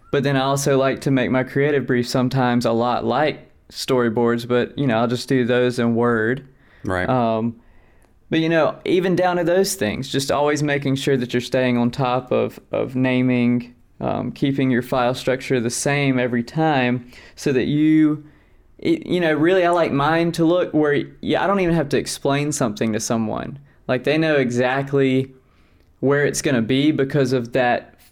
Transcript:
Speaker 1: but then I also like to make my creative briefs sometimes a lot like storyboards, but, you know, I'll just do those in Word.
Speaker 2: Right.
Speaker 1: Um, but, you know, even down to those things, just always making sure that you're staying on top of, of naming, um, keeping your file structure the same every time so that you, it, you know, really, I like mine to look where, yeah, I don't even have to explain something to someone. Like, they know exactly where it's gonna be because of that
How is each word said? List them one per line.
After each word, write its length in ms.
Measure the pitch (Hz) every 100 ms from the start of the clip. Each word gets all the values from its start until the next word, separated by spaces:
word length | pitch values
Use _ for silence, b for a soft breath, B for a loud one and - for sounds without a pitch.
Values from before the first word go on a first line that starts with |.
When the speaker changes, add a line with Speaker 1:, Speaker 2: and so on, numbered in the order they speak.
| -
Speaker 1:
but 100 | 143
then 140 | 143 135
I 60 |
also 360 | 135 139 143 135
like 220 | 135 123
to 100 | 147
make 220 | 135 107
my 100 | 127
creative 440 | 127 139 147 143 120
briefs 240 | 123 123
sometimes 540 | 131 127 135 123 120
a 60 | 127
lot 320 | 117 120 113
like 460 | 113 123 151 - - _ -
storyboards, 760 | - - 127 120 113 117 120 120
but, 320 | 123 120 -
you 80 | 139
know, 120 | 110
I'll 100 | 120
just 200 | 123 -
do 160 | 135
those 340 | 120 123 123 120
in 160 | 117 113
Word. 500 | 120 113 110 135 - b b b
Speaker 2:
Right. 240 | 101 90 92
Speaker 1:
Um, 500 | 127 117 113 117 113 b b b b b b _
but, 80 | 160
you 80 | 160
know, 300 | 165 147 -
even 320 | - 180 185 175
down 200 | 180 175
to 60 |
those 300 | 170 185 190
things, 360 | - 104 90 135
just 180 | 135 139
always 320 | 139 147 147
making 340 | 147 143 139 135
sure 200 | 147 135
that 180 | 123
you're 60 | 123
staying 360 | 120 131 127 120
on 120 | 120
top 400 | 123 127 127 131
of, 300 | 113 113 - -
of 240 | 104 113
naming, 800 | 131 127 127 127 123 120 120 120 - _ -
um, 320 | 127 104 117
keeping 380 | - 139 139 131
your 120 | 127
file 320 | 123 131 120
structure 440 | 131 - 131 - 131
the 100 | 113
same 480 | - 147 143 139 127
every 240 | 123 120
time 680 | 117 160 160 135 123 123 B B B
so 180 | - 147
that 120 | 127
you, 600 | 95 147 156 156 151 151 147 B B B B -
it, 280 | 156 170 -
you 120 | 180
know, 120 | 160
really, 320 | 151 165 190
I 60 | 175
like 220 | 175 160
mine 380 | 139 147 165 170
to 120 | 165
look 280 | 165 180 175
where, 200 | 156 151 143 - -
yeah, 200 | 95 147
I 40 | 175
don't 140 | 202
even 140 | 175
have 140 | 165 143
to 80 | 127
explain 540 | - - 143 139 147
something 400 | 143 123 104 113
to 80 | 107
someone. 580 | - 117 110 60 - 143 b b -
Like, 160 | 127
they 140 | 135 156
know 180 | 160 143
exactly 960 | 120 120 127 135 139 139 135 131 131 b b b b b b _
where 240 | 135 143 143
it's 160 | -
gonna 200 | 156 123
be 280 | 113 135 147
because 420 | 139 135 147 127
of 200 | 131 117
that 360 | 135 123 113 - - -